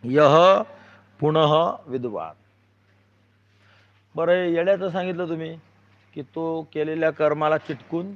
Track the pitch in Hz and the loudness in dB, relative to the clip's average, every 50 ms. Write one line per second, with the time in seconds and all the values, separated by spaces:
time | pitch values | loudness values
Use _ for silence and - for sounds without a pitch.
0 | - 120 131 147 151 143 143 160 175 185 196 208 220 - - - - - - - | -6 0 2 4 6 6 6 6 6 6 4 4 0 -6 -12 -20 -20 -20 -20 -20
1 | _ _ _ _ 143 151 156 160 156 147 151 156 165 185 - - - 151 123 131 | _ _ _ _ -2 0 2 2 2 4 4 2 2 0 -4 -8 -12 -10 -10 -8
2 | 123 120 104 87 80 80 73 _ _ _ _ _ _ _ _ _ _ _ _ _ | -8 -8 -8 -8 -10 -12 -16 _ _ _ _ _ _ _ _ _ _ _ _ _
3 | _ _ _ _ _ _ _ _ _ _ _ _ _ _ _ _ _ _ _ _ | _ _ _ _ _ _ _ _ _ _ _ _ _ _ _ _ _ _ _ _
4 | _ _ _ 156 165 165 175 185 180 175 170 170 170 190 196 175 185 190 165 190 | _ _ _ -4 0 2 2 2 2 0 0 0 2 0 0 0 -2 -6 -4 -4
5 | 180 185 180 165 180 160 165 160 160 160 165 160 _ _ _ _ _ _ _ _ | -4 -4 -6 -6 -6 -6 -6 -8 -8 -12 -12 -16 _ _ _ _ _ _ _ _
6 | _ _ _ 151 139 _ _ 165 165 165 165 160 156 _ _ 151 151 156 156 165 | _ _ _ -16 -16 _ _ -8 -6 -6 -6 -8 -10 _ _ -6 -6 -4 -4 -2
7 | 160 160 151 - 156 151 147 151 156 151 156 151 - - 151 120 - - - 170 | -2 -2 0 0 0 0 0 0 0 0 0 0 -2 -8 -12 -12 -10 -8 -8 -8
8 | 180 196 202 | -8 -8 -14